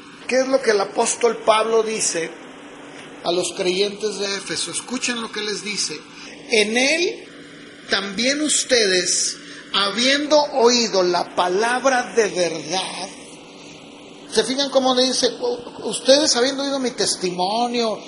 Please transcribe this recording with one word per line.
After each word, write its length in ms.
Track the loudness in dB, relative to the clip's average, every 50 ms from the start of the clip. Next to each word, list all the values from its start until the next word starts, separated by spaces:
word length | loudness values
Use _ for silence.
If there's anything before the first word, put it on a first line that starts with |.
| -20 -20 -20 -12 -4
¿qué 120 | 0 2 2
es 80 | 2
lo 120 | 4 2 2
que 120 | 4 4
el 100 | 2 2
apóstol 640 | 2 0 0 0 0 0 2 2 2 2 2 2 4
Pablo 380 | 4 4 4 4 2 2 2 2
dice 480 | 2 -2 -2 -2 -2 -2 -2 -4 -6 -8 -14 -16 -18 -18 -18 -18 -18 -18 -18 -18 -18 -18 -18 -18 -18 -14 -8 -4
a 80 | -2
los 220 | 0 0 -2 -2 -4
creyentes 640 | -2 -2 0 2 2 0 0 -2 -4 -6 -4 -4
de 80 | -4 -4 -4 -4
Éfeso? 340 | -6 -6 -6 -6 -6 -4 -4
Escuchen 500 | -6 -8 -6 -6 -6 -4 -2 -4 -4 -4
lo 100 | -6 -8
que 100 | -6 -6
les 220 | -4 -4 -6 -6 -6
dice. 360 | -6 -4 -4 -4 -4 -6 -10 -14 -16 -18 -18 -18 -18 -18 -14 -4 0
"En 280 | 2 2 2 4 2
él 480 | 2 2 2 2 2 0 -2 -4 -6 -12 -18 -20 -20 -20 -20 -20 -20 -20 -20 -20 -12 -6 -2
también 520 | -2 -2 -2 -4 -4 -2 0 0 0 0
ustedes, 960 | 0 0 0 0 2 2 4 4 4 4 2 2 2 0 0 0 0 -2 -4 -8 -12 -16 -16 -16 -8 -4 0
habiendo 640 | 0 0 0 0 2 2 2 2 2 2 4 4 4 4 4 2
oído 500 | 4 4 6 6 4 2 2 2 2 2
la 320 | 2 2 0 0 -2 0
palabra 800 | 0 2 2 2 2 2 0 0 2 2 2 2 2 0 0 2
de 120 | 2 2 2
verdad", 800 | 2 0 0 0 -2 -4 -6 -4 -4 -4 -4 -4 -8 -8 -10 -10 -12 -16 -18 -18 -20 -20 -20 -20 -20 -20 -18 -18 -20 -20 -20 -20 -20 -20 -20 -20 -20 -18 -10 -4
¿se 120 | 0 0 0
fijan 260 | 0 0 -2 0 2
cómo 260 | 2 2 4 4 4
le 80 | 4 2
dice? 280 | 2 2 2 0 0 0 0 -4 -4 -4 -4 -6 -12 -10 -8 -6
"Ustedes 520 | -6 -6 2 6 6 6 6 6 4 2
habiendo 280 | 2 2 0 0 -2 -2
oído 160 | -2 -2 -2
mi 120 | -2 -2
testimonio", 1080 | -2 -2 -2 -2 -2 -2 -2 -4 -2 -2 -2 0 0 0 0 0 0 0 0 0 -2 -4 -8